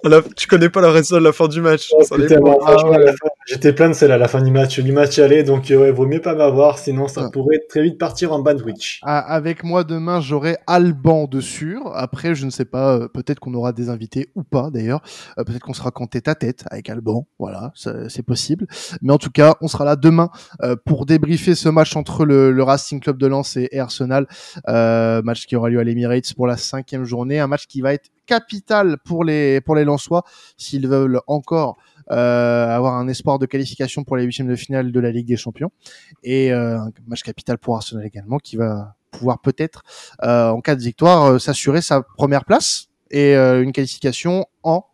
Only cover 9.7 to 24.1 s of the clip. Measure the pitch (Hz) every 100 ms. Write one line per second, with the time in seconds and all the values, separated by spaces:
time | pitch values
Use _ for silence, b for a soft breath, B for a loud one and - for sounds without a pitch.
9.7 | 180 160 160 165 175 135 147 156 165 -
10.7 | 180 175 143 143 160 147 135 123 - 151
11.7 | 220 247 - 127 - 165 156 135 - 123
12.7 | 127 135 123 117 - 127 143 131 123 123
13.7 | 120 120 117 110 127 143 202 147 135 143
14.7 | 127 110 147 B B B - - 120 -
15.7 | - 123 - 120 127 151 156 120 - -
16.7 | - - 117 113 113 151 _ 98 95 120
17.7 | - - 113 113 - 113 120 - 170 -
18.7 | B B 175 131 147 - 139 151 156 160
19.7 | - 143 147 160 165 170 B B B 127
20.7 | 120 - 143 131 160 151 165 180 170 160
21.7 | 160 156 156 - - 151 139 135 131 131
22.7 | 139 - 143 147 131 135 135 139 127 123
23.7 | 135 123 - 127